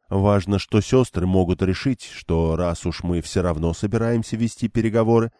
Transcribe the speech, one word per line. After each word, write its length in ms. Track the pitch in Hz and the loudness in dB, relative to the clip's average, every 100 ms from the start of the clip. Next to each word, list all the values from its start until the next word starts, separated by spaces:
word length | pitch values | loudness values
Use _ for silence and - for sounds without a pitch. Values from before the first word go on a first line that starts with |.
| _ | _
Важно, 500 | 98 101 101 95 98 | 0 4 2 2 -2
что 220 | - 107 | 0 0
сестры 440 | 98 131 123 92 92 | 4 2 2 0 2
могут 360 | 95 87 90 | 2 2 0
решить, 420 | 95 92 139 123 | 0 -2 -2 -4
что 520 | - - - 82 82 80 | -8 -14 -4 0 0 0
раз 300 | 87 85 87 | -2 -4 -6
уж 180 | - | -4
мы 180 | 87 87 | -4 -4
все 200 | - 101 | -2 -2
равно 320 | 87 78 82 | -2 0 -2
собираемся 640 | 82 107 110 117 117 110 110 | -2 -2 -2 0 -2 -2 -2
вести 320 | 117 - 113 | -4 -2 -4
переговоры, 640 | 117 110 113 113 117 117 - | -2 0 2 4 4 2 -4